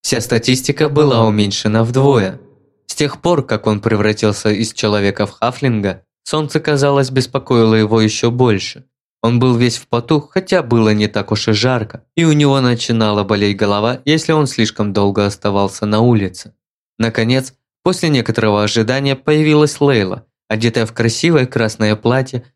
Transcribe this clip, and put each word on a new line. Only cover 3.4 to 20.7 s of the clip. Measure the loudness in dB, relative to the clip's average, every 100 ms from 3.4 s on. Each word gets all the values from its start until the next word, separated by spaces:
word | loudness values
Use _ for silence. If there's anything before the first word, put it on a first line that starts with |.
как | 0 -2 0
он | 0
превратился | 0 0 0 0 0 0 -2
из | -2 -2
человека | -2 -2 0 0 -2 -6
в |
хафлинга, | -2 -4 -2 -2 -2 -2 -6 _ _
солнце, | -6 -4 -2 -4
казалось, | -2 0 2 2 0
беспокоило | -2 -2 -6 0 2 4
его | 4 2 2
еще | 2 0 -2
больше. | 2 0 0 -4 -14 -20 _ _ _
Он | 0 2
был | 2 2
весь | 0 -2
в | -4
поту, | -6 0 -2
хотя | 0 -6 -2 -2
было | 2 2 2
не | 2 0
так | -4 -4
уж | -4 0
и |
жарко, | 0 0 -2 -4 -12 _
и | 0
у | 2
него | 4 2 2
начинала | 2 0 -2 0 2 0
болеть | 0 0 0 0
голова, | 0 0 0 -2
если | -2 -2 0
он | 0 0
слишком | 0 -4 -2 -4
долго | 0 0 0 -2
оставался | -2 -4 -2 -2 -4
на | -2 2
улице. | 4 2 0 -8 -20 _ _ _ _ _
Наконец, | -4 -2 0 0 -4 _ _ _
после | -4 -2 0
некоторого | 0 0 0 0 2
ожидания | 0 0 0 0 -2 -4
появилась | 0 0 4 4 2 2
Лейла, | 0 2 -2 -6 -14 _ _
одетая | -2 -2